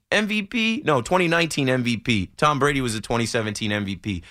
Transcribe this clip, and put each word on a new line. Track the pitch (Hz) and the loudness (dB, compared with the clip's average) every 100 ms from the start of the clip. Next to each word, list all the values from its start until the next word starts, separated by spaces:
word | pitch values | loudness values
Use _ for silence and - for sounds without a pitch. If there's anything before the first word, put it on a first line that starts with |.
| - | -2
M | 196 214 | -2 0
V | 214 | -4
P. | 202 247 220 226 | -4 -2 -2 0
No, | 151 139 | 0 0
twenty | 113 185 170 | 2 2 4
nineteen | 170 165 - 135 | 2 0 0 0
M | 131 | 2
V | 120 113 | 0 -2
P. | - 110 87 - | 0 0 0 0
Tom | 151 143 | 2 4
Brady | 143 139 | 2 0
was | 123 | -2
the | 110 | -4
twenty | - 117 113 | -2 0 0
seventeen | 120 107 104 107 | 0 -2 -4 -2
M | 104 | -2
V | 98 95 | -4 -6
P. | 107 90 - | -6 -6 -8